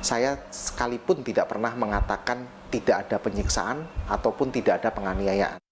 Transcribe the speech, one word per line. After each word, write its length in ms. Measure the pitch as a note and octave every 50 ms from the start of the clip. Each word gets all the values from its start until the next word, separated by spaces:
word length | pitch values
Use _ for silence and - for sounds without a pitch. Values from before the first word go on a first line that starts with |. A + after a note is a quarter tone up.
| -
saya 320 | - - A#2 A#2+ C3+ C#3 C#3 - - -
sekalipun 720 | - - - - - B2+ A#2+ A#2+ B2 - - C#3+ C#3 C3
tidak 240 | A#2+ G#2 A2 F2+ -
pernah 240 | - G#2+ A2 A#2 A#2
mengatakan 720 | B2 A#2+ G#2 G#2 G2+ - - G#2 G2 - - B2 B2 B2+ B2+ - - - -
tidak 400 | - A#2 - - A2 - - -
ada 80 | A#2
penyiksaan 720 | G2+ - A2+ F#2+ G2+ G2 - - - F2+ G2+ B2 C#3+ D#3+ E3 - - -
ataupun 480 | - G#2 G#2 - A#2 G#2+ - C#3+ C3 A#2+
tidak 320 | A#2+ A2 - F#2 E2+ -
ada 80 | A2+ -
penganiayaan. 640 | G2+ G2+ F#2+ F#2+ F#2+ G2 G2 F#2+ G2 G2 - - - _ _